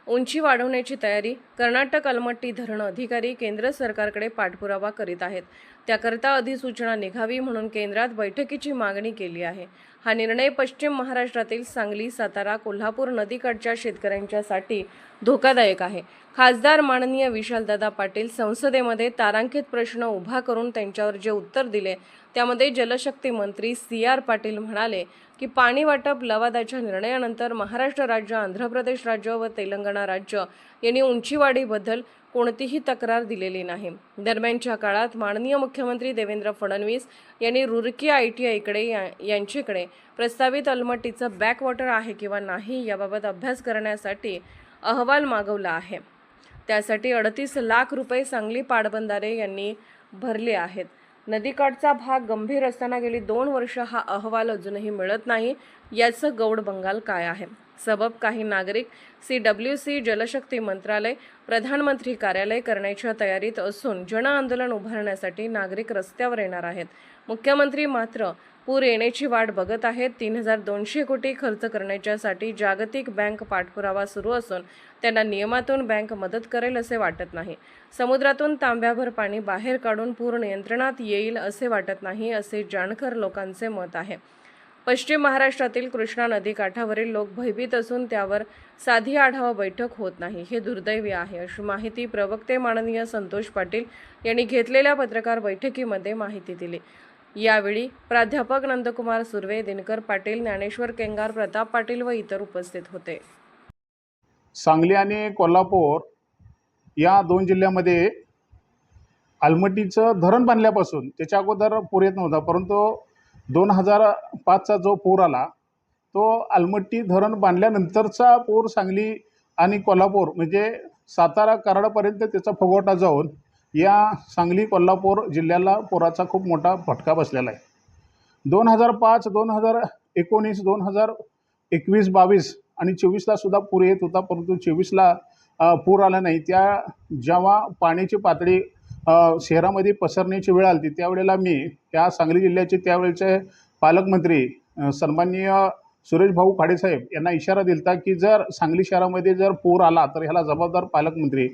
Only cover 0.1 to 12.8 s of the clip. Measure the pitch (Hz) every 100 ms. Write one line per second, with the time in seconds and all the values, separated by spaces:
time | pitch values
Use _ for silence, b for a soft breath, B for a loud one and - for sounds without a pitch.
0.1 | 240 254 302 302 247 247 254 240 269 214
1.1 | 208 214 254 _ - 240 247 269 302 294
2.1 | 240 240 233 247 220 233 214 202 185 240
3.1 | 240 240 247 220 214 247 285 240 208 208
4.1 | 208 220 220 190 180 202 196 208 208 185
5.1 | 175 180 190 170 b b b - 220 233
6.1 | 226 269 269 240 262 262 226 233 220 190
7.1 | 220 220 254 262 226 214 214 208 202 247
8.1 | 220 202 190 277 285 285 262 208 196 220
9.1 | 220 180 170 170 190 180 b b b 226
10.1 | 226 226 233 269 262 262 - 294 277 254
11.1 | 247 247 240 220 226 247 254 208 208 233
12.1 | 240 208 202 202 214 214 202